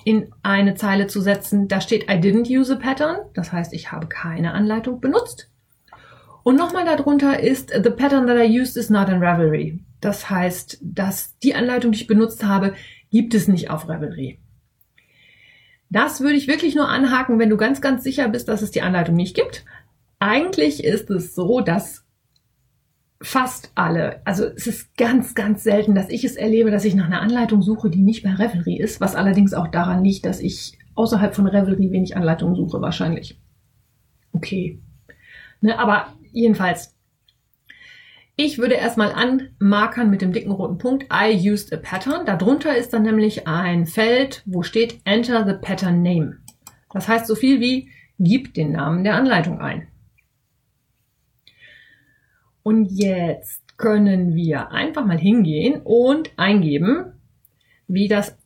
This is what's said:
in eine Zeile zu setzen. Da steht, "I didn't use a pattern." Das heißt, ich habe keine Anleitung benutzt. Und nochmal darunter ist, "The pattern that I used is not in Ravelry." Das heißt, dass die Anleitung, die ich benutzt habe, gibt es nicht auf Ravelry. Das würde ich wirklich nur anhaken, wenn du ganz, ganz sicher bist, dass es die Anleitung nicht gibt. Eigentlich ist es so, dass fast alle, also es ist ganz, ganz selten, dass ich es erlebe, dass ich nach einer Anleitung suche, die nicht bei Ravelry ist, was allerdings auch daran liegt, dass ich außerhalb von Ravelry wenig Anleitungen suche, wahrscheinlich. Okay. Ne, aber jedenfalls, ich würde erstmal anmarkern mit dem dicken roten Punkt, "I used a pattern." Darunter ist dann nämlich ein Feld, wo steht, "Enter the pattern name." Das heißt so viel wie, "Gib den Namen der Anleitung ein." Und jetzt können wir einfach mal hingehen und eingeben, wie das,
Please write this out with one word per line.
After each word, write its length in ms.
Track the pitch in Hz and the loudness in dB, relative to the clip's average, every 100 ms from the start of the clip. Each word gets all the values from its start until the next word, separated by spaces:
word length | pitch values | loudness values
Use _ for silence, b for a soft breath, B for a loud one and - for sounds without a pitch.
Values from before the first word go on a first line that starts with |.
in 280 | - 214 - - | 0 0 0 -6
eine 340 | 202 196 202 190 | -2 2 2 2
Zeile 320 | 208 196 202 | 0 0 0
zu 120 | 208 | 0
setzen. 460 | 196 202 - 202 196 | 0 0 0 0 0
Da 140 | 190 | -2
steht, 240 | - 220 | 0 -2
"I 100 | - | 0
didn't 340 | 185 196 214 240 | 2 4 2 2
use 240 | 254 262 | 2 2
a 40 | 269 | 0
pattern." 400 | 262 269 302 370 427 | -2 -2 -2 -2 -6
Das 180 | - 165 | -10 -6
heißt, 200 | 175 165 | -6 -6
ich 180 | 165 - | -10 -12
habe 160 | 160 160 | -12 -10
keine 460 | - 170 165 165 | -10 -8 -4 -4
Anleitung 480 | 202 208 220 247 247 | 0 0 0 -4 -4
benutzt. 500 | 262 392 480 - - _ _ _ _ B B B B B | 0 0 -2 -10 -20 _ _ _ _ B B B B B
Und 100 | 247 | 2
nochmal 300 | 277 339 359 | 4 2 -2
darunter 560 | 339 302 285 285 277 - | 0 0 2 2 2 2
ist, 300 | - 262 - | 0 0 -2
"The 200 | - 226 | 0 0
pattern 380 | - 277 277 240 | 2 2 2 4
that 100 | 240 | 4
I 220 | 226 240 | 4 4
used 160 | 254 240 | 0 -4
is 120 | - | 0
not 200 | 208 190 | 2 2
in 140 | 180 | 2
Ravelry." 580 | 175 170 160 151 156 165 - - | 2 2 2 0 -4 -8 -14 -6
Das 300 | 202 202 - | -6 -4 -4
heißt, 480 | 190 180 180 - - | -2 -2 -4 -12 -14
dass 540 | - - 190 190 - - | -10 -6 -4 -6 -10 -2
die 160 | 269 | 0
Anleitung, 360 | - 247 247 233 | 0 0 0 0
die 120 | 214 | -2
ich 40 | - | 2
benutzt 380 | 214 226 - | 4 4 0
habe, 300 | 208 190 196 196 B B B | 0 0 0 -4 B B B
gibt 240 | 220 240 | 0 2
es 140 | 220 165 | 2 2
nicht 220 | 180 - | 2 0
auf 180 | 156 - | -8 -8
Ravelry. 500 | 160 151 - 131 - _ _ _ _ _ _ b b b b b b b b _ | -8 -8 -8 -12 -12 _ _ _ _ _ _ b b b b b b b b _
Das 320 | 208 285 - | 0 0 0
würde 160 | 277 294 | 0 0
ich 100 | - | 0
wirklich 300 | 302 330 294 | 0 0 0
nur 120 | 285 | 0
anhaken, 500 | - 262 254 262 226 | 2 2 2 2 2
wenn 100 | 220 | 4
du 80 | 214 | 2
ganz, 240 | 220 277 | 2 0
ganz 240 | 277 254 | 0 -2
sicher 240 | 262 269 247 | -2 -2 -2
bist, 200 | 240 - | -2 -4
dass 140 | 214 | -4
es 80 | 208 | -4
die 120 | - | -2
Anleitung 340 | 180 185 165 170 | -2 0 2 0
nicht 180 | 180 | 0
gibt. 300 | - - - B B B _ _ _ | -2 -4 -6 B B B _ _ _
Eigentlich 640 | 196 240 359 349 302 - | 0 2 0 0 0 0
ist 260 | 226 220 - | -2 -2 -2
es 240 | 190 - | -4 -4
so, 260 | - 180 247 | -4 0 0
dass 440 | 180 180 - - _ _ _ _ _ _ _ _ _ _ _ _ | 0 -2 -4 -14 _ _ _ _ _ _ _ _ _ _ _ _
fast 500 | - 262 254 - - | -4 -2 -2 -6 -10
alle, 460 | - 170 165 139 - | -4 -2 -2 -4 -6
also 200 | - 190 | -6 -2
es 220 | - - 233 | -4 -4 -8
ist 300 | - - - | -8 -12 -2
ganz, 380 | 233 247 - | 2 2 0
ganz 300 | - 208 202 | -2 -2 0
selten, 300 | 220 208 214 | 2 2 4
dass 160 | 196 - | 2 0
ich 140 | 240 | -4
es 120 | 269 - | -6 -4
erlebe, 340 | 226 220 220 | 0 2 4
dass 140 | 208 | 2
ich 100 | 214 | 2
nach 120 | 190 165 | 2 2
einer 160 | 180 | 0
Anleitung 400 | 214 240 226 208 | 0 0 2 2
suche, 260 | 185 220 214 | 2 0 0
die 140 | 170 | 2
nicht 200 | 196 226 | 2 2
bei 120 | 196 | -2
Ravelry 420 | 190 226 175 170 - | 0 0 -2 -4 -4
ist, 240 | 214 - | -4 -2
was 140 | 196 | -4
allerdings 400 | - 196 190 196 | 0 2 4 4
auch 140 | - 165 | 2 -2
daran 360 | 175 180 180 | -2 0 2
liegt, 220 | 196 190 180 | 2 0 -4
dass 140 | 190 | -4
ich 380 | - - - - _ | -6 -8 -12 -18 _
außerhalb 400 | - 226 220 202 | -4 0 2 0
von 120 | 202 196 | 2 2
Ravelry 440 | 202 196 190 190 | 2 2 2 0
wenig 260 | 185 185 185 | 0 -2 -2
Anleitungen 380 | 165 165 175 | 0 0 0
suche, 280 | 180 170 170 | 0 -2 -4
wahrscheinlich. 580 | - 165 160 165 - - _ _ _ _ _ _ _ _ _ | -4 -2 -4 -4 -8 -20 _ _ _ _ _ _ _ _ _
Okay. 500 | 165 - 190 180 - - - _ B B B B B | -8 -6 -6 -6 -10 -20 -20 _ B B B B B
Ne, 160 | 208 - | -2 0
aber 300 | 233 208 - - - | 0 0 -2 -14 -12
jedenfalls, 600 | 233 226 208 185 - - _ _ _ _ _ _ _ _ B B B B B B - | 0 2 2 0 -4 -8 _ _ _ _ _ _ _ _ B B B B B B -4
ich 200 | 294 233 | -2 0
würde 160 | 247 | 0
erstmal 380 | - 226 220 208 | 0 0 0 0
anmarkern 1000 | - 247 262 - - 202 208 226 240 220 | 0 0 0 -4 -2 2 2 0 0 2
mit 100 | 196 | 2
dem 140 | 185 | 0
dicken 160 | 202 - | -2 -4
roten 260 | 190 165 160 | -4 -4 -4
Punkt, 300 | 247 269 - | -2 -2 -2
"I 400 | - 214 208 190 | 0 2 2 2
used 220 | 208 - | 0 -4
a 60 | - | -10
pattern." 480 | - 190 262 330 277 | -8 -6 -4 -4 -2
Darunter 500 | 180 190 294 311 247 | 0 2 2 2 -2
ist 160 | 240 | 0
dann 100 | 226 | 0
nämlich 440 | 220 220 214 - - | 2 2 2 0 -4
ein 400 | 165 185 175 165 | -4 0 0 0
Feld, 560 | - 220 247 269 - | 0 2 2 0 -4
wo 180 | 202 180 | -8 -6
steht, 380 | 170 220 233 - | -2 0 -2 -2
"Enter 420 | - 214 240 233 202 | -2 0 2 0 0
the 80 | |
pattern 480 | 170 - 185 185 175 | -2 -4 -4 0 2
name." 340 | 175 170 147 - - _ - B B | 2 2 -2 -6 -20 _ -20 B B
Das 160 | 190 - | -8 0
heißt 180 | 226 226 | 0 0
so 80 | |
viel 260 | 220 262 269 | 0 4 4
wie, 280 | 247 262 262 b b - | 2 -2 -6 b b 0
"Gib 340 | 175 254 - | 2 2 0
den 200 | - 151 | -4 -2
Namen 320 | 151 147 175 | -2 -2 0
der 100 | 202 | 0
Anleitung 460 | 214 262 190 165 160 | 2 2 2 0 -4
ein." 280 | 143 151 - _ _ _ _ _ _ _ _ _ _ _ _ _ _ _ b b b b b b b b b b b _ | -8 -8 -12 _ _ _ _ _ _ _ _ _ _ _ _ _ _ _ b b b b b b b b b b b _
Und 220 | 214 220 202 | 0 2 2
jetzt 920 | 190 196 185 170 - - - - - | 0 0 0 -4 -6 -10 -20 -20 -4
können 560 | 220 214 202 185 180 | 0 4 4 2 0
wir 360 | 165 165 143 - | 0 0 -2 -4
einfach 360 | - 311 311 220 | -4 -4 -2 0
mal 100 | 165 | 2
hingehen 640 | 185 233 170 151 214 302 | 2 4 2 2 0 -2
und 480 | - 233 254 294 311 - | 2 2 4 2 -2 -4
eingeben, 800 | 190 208 156 143 180 320 370 - _ _ _ _ _ _ - | 0 2 2 0 0 0 -4 -16 _ _ _ _ _ _ -6
wie 200 | 185 202 | -2 2
das, 280 | 208 202 - | 0 -2 -8